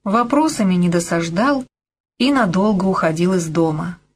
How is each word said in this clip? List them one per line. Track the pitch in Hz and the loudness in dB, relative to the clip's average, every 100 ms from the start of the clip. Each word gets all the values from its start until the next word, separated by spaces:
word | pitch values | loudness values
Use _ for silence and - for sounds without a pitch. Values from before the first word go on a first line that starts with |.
вопросами | 202 226 240 285 320 - 196 | -2 -2 0 2 0 0 0
не | 180 175 | 2 2
досаждал | 175 170 170 165 170 262 277 254 _ _ _ _ - | 0 -2 -4 -2 -2 0 -2 -6 _ _ _ _ -2
и | 254 | 0
надолго | 277 196 185 214 190 | 2 0 2 2 2
уходил | 190 185 165 160 180 | 0 0 0 0 0
из | 185 160 | 0 -2
дома, | 160 160 156 170 175 _ | 0 0 -2 -6 -10 _